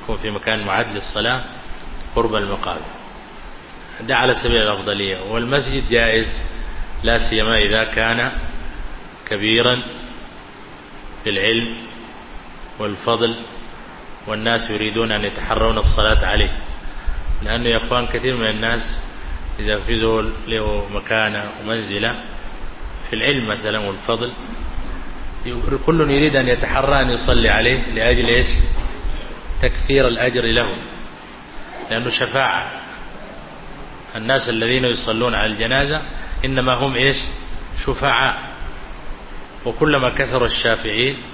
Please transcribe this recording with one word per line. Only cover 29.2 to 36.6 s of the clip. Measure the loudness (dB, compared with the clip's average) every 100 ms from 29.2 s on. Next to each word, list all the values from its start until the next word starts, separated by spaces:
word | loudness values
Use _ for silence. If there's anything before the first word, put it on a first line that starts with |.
| -4 -10 -6 0
تكثير | 2 2 4 6 4
الأجر | 4 2 2 2
له، | 2 2 -4 -8 -12 -12 -14 -18 -18 -14 -12 -12 -12 -4
لأنه | -2 0
شفاعة. | 0 2 2 2 2 -2 -8 -12 -12 -12 -12 -14 -14 -14 -14 -14 -14 -14 -14 -12 -6
الناس | 2 2 2
الذين | 0 2 4 2
يصلون | 0 0 0 2 2
على | 0
الجنازة | 0 2 2 2 -2 -4 -8 -6 -2 0
إنما | 2